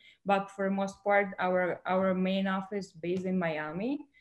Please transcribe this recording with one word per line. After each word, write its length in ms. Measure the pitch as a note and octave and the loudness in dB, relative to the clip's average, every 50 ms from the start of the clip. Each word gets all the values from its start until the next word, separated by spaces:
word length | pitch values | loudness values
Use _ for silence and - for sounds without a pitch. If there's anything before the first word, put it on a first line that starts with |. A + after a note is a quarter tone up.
| - - - _ - | -20 -20 -20 _ 0
But 240 | F#3+ G3+ G3 G3 - | 0 2 2 0 -4
for 180 | - - G3 F#3+ | -6 -4 -2 0
the 60 | G3 | 0
most 280 | G3 G3 F#3+ F#3+ - - | 0 -2 -4 -4 -4 0
part, 240 | G3+ G3+ G3+ G3+ F#3+ F#3+ - | 4 4 4 4 2 -2 -2
our, 420 | F#3 F3+ F#3 F3+ F3+ F3 - - - | 0 2 2 2 2 0 -2 -4 -2
our 260 | - F#3 F#3 F#3+ F#3+ | 0 0 2 2 2
main 340 | F#3 F#3 F#3 F#3 F#3+ G3 F#3+ F#3+ | 2 2 2 2 2 0 0 0
office 420 | F#3+ G3 F#3+ - G#3 G3+ F#3 - | -2 -2 -4 -4 -6 -6 -6 -8
based 340 | - D#3+ D#3+ F3 F3+ F#3 F#3 | -12 -8 -4 -2 -2 -2 -2
in 140 | F#3 F#3 F#3 | 0 0 0
Miami. 640 | F3 E3 D#3 D#3 D3+ D3+ D#3 F3+ G#3 B3+ D4 D4+ - - _ _ | 0 0 -2 -4 -4 -6 -6 -4 -4 -2 -4 -4 -6 -12 _ _